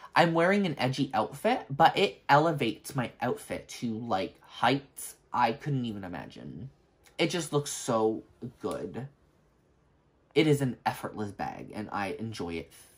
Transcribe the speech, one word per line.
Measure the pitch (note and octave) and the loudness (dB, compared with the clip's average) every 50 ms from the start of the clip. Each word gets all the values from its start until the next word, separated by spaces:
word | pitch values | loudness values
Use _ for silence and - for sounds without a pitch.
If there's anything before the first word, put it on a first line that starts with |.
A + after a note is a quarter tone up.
| - - - | -20 0 4
I'm | C#3+ D#3+ E3+ E3 | 4 4 6 4
wearing | E3 E3+ F3+ G3+ G#3 G3+ | 4 4 4 4 4 2
an | E3+ C#3+ - | 0 0 0
edgy | - B2+ C3 - C#3 C3+ - | -2 0 0 0 -2 0 0
outfit, | A2 G#2+ - - C#3 - A3 B3+ - - - | 0 0 -2 -4 -2 0 0 0 0 -2 -4
but | D3 - E3 D#3+ - | 2 6 6 6 6
it | D3+ G3 G3+ - - _ - | 6 2 2 2 -2 _ 4
elevates | C#3 D3 D#3 E3+ D#3+ C#3+ C3 A2+ G#2 - - - - | 6 6 6 4 2 2 0 -2 -2 -4 -10 -6 -4
my | C#3 A#2 A2 - - A#2 | -4 -4 -4 -4 -4 -2
outfit | B2 - - - - F#2+ E2 D#2+ - | -2 -2 -4 -6 -8 -8 -8 -8 -12
to, | - - - A#2 A2 A2 | -10 -6 -6 -4 -4 -4
like, | A#2+ A#2 G#2 F#2+ F#2 E2 - _ - | -2 -2 0 0 0 -2 -6 _ -20
heights | - - - - A#2+ C3+ C#3+ - - _ - - - - - _ _ - | -20 -4 0 2 4 4 2 0 -6 _ -16 -16 -16 -16 -18 _ _ 0
I | A#2 B2 A#2+ A#2 | 2 2 2 2
couldn't | - - D3 C#3+ C3 A#2+ | -2 -2 -2 -2 0 -2
even | A#2 G#2+ G2+ G2 | -2 -4 -6 -8
imagine. | F2 F2 D2 G#1+ - - - A#1+ C#2 B1 D#2 G#2+ C3+ - _ _ _ _ _ _ - _ | -8 -10 -10 -10 -12 -14 -16 -16 -14 -12 -12 -14 -14 -16 _ _ _ _ _ _ -14 _
It | - E3+ D#3+ | -2 0 0
just | F#3 F3+ D#3+ - | 0 -2 -4 -2
looks | - D3 C#3+ - | 0 -2 0 -2
so | - - - - A#2+ A2+ A2 A2 A2 - - - _ _ - B2 - _ | -6 -6 -2 0 2 4 4 2 2 0 -6 -12 _ _ -14 -14 -12 _
good. | - G2+ D#2 - - - - G#2+ C3 C#3 - _ _ _ _ _ _ _ _ _ _ _ _ _ _ _ _ _ _ _ _ _ _ _ _ | -6 -6 -4 -4 -6 -8 -8 -10 -10 -12 -14 _ _ _ _ _ _ _ _ _ _ _ _ _ _ _ _ _ _ _ _ _ _ _ _
It | - - | 2 4
is | D#3 D3 C3+ | 4 4 4
an | C#3 B2+ A2+ - _ | 2 0 -2 -2 _
effortless | A2+ A2+ - - - - - G#2+ G2+ - | -4 -4 -4 -8 -10 -8 -6 -8 -8 -6
bag, | - D2+ C2 - - C2 - - | -8 -8 -8 -8 -10 -14 -12 -10
and | - G#2+ - - | -10 -10 -6 -6
I | G2 G2+ F#2+ F2 - | -4 -4 -4 -6 -6
enjoy | G#2+ A2+ G#2+ - F#2 F2 E2+ | -8 -8 -8 -6 -6 -6 -6
it | E2 E2 - - - - - _ | -6 -8 -10 -16 -20 -20 -20 _